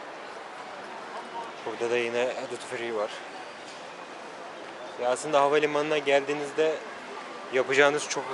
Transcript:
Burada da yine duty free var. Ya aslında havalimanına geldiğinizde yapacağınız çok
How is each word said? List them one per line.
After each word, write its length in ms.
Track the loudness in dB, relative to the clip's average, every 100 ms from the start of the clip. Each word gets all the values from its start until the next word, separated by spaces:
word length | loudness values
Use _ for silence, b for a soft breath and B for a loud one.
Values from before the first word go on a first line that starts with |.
| -10 -12 -12 -12 -12 -12 -12 -10 -12 -12 -10 -10 -8 -8 -8 -8 -6
Burada 240 | -2 2
da 60 | 2
yine 280 | 2 2 0 0 -6
duty 260 | -6 -6 -4
free 180 | -2
var. 160 | 0 -2 -4 -10 -12 -12 -12 -14 -12 -14 -14 -14 -12 -12 -12 -12 -10 -12 -10 -10 -2
Ya 80 | 2
aslında 300 | 2 4 6
havalimanına 580 | 8 8 6 4 2 2
geldiğinizde 760 | 6 4 4 -2 0 2 2 2 -4 -10 -10 -10 -10 -10 -2
yapacağınız 560 | 2 4 8 6 6 0
çok 160 | -4 -4